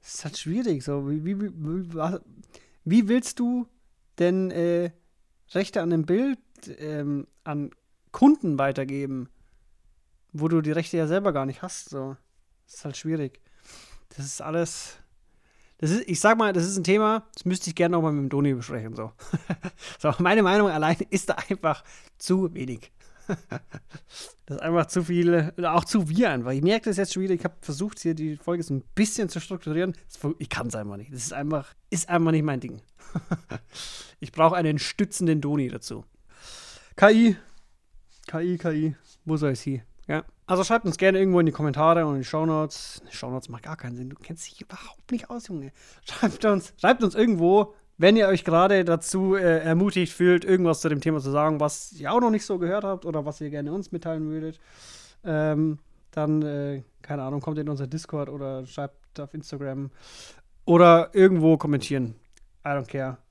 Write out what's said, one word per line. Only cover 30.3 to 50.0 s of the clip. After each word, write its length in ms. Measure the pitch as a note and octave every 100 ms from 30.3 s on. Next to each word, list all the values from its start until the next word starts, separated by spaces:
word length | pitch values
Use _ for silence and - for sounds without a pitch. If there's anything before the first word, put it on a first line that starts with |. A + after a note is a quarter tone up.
| E3
ich 120 | D3+
kann's 260 | - A#2+ A2+
einfach 220 | G2+ G2+
nicht. 160 | A#2+
Das 80 | C3
ist 100 | A2+
einfach, 420 | B2+ D3 D#3 C3+ - _
ist 200 | E3+ -
einfach 220 | F3 E3
nicht 120 | D#3+
mein 160 | D3+ C3+
Ding. 220 | A#2+ G#2 _ _ -
<laughs> 480 | - - - - C3+ - - - - - _
Ich 120 | B2+
brauch 220 | - D#3+
einen 260 | F3+ D#3+ D3+
stützenden 640 | - - G3+ - F3 D#3
Doni 260 | C#3+ D3 B2+
dazu. 380 | - - G#2+ - _ _ - - - - - _ -
K 140 | G3+
I, 260 | A3 A#3 F3+ - - _ _ _ - _ _ -
K 140 | D#3+
I, 180 | E3+ F3
K 140 | E3+
I, 240 | D#3 D#3 C#3+ _ _ -
wo 100 | D#3
soll 160 | D3
ich's 120 | B2+
hin? 180 | - C3 - - -
Ja. 160 | D#3 - _ -
Also 180 | F3+
schreibt 220 | F#3+ A3+ G3+
uns 120 | D#3
gerne 220 | F#3+ F#3+
irgendwo 220 | F#3+ F3
in 40 | D#3+
die 60 |
Kommentare 540 | C#3+ D3+ C#3 D#3 E3 D#3
und 100 | C#3
in 60 |
die 40 | B2+
Shownotes. 760 | D#3 D#3+ D#3 D3+ - - - -
Shownotes 400 | - B2 B2+ -
macht 140 | A#2
gar 120 | D3 D#3
keinen 220 | B2+ A#2+
Sinn, 120 | B2+
du 60 | C#3+
kennst 320 | - E3 -
dich 140 | -
überhaupt 500 | - F#3 - - -
nicht 180 | A#3+ -
aus, 200 | A#3+ -
Junge. 240 | E3+ C3+ - - - -
Schreibt 400 | - A3+ - A3
uns, 280 | G3 - -
schreibt 260 | F#3+ B3
uns 120 | G#3+ G3+
irgendwo, 580 | A#3 F#3 E3+ G3 G#3 - _ _
wenn 200 | F3 A3
ihr 100 | G3
euch 160 | F#3+
gerade 400 | - E3 F#3+ G3
dazu, 520 | F3 E3 - F#3+ F#3+ F#3+
äh, 240 | F3+ E3
ermutigt 540 | D#3+ E3 G3 F#3+